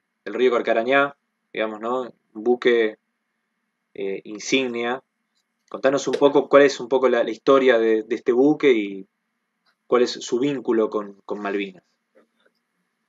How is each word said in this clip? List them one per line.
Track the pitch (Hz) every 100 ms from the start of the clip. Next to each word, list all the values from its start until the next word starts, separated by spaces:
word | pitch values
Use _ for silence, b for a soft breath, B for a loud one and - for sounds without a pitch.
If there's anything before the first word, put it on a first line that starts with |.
| _ _
del | -
río | 110 127
Carcarañá, | 117 107 113 120 139 143 - _ _ _
digamos, | - 110 107
¿no? | 113 127 120 - _
Un | 110
buque | 110 123 127 117 110 - _ _ _ _ _ _ _ _ _ -
eh, | 98 95
insignia. | - 107 - - 127 117 120 123 - _ _ _ _ _ _
Contanos | - 131 139 135
un |
poco | 127 143 143 135
cuál | 139
es | 143 -
un | 120
poco | 131 127
la, | 120
la | 110
historia | 110 - 135 131 117
de, | 113 110
de | 107 113
este | -
buque | 120 143 151 143
y | 113 101 98 95 _ _ _ _ _ _ _ _
cuál | 123
es | 120
su | - - 120
vínculo | 143 135 117 113 110
con, | 107 101 101 -
con | 104
Malvinas. | 104 101 98 92 _ _ _ _ _ _ _ _ _ _ _ _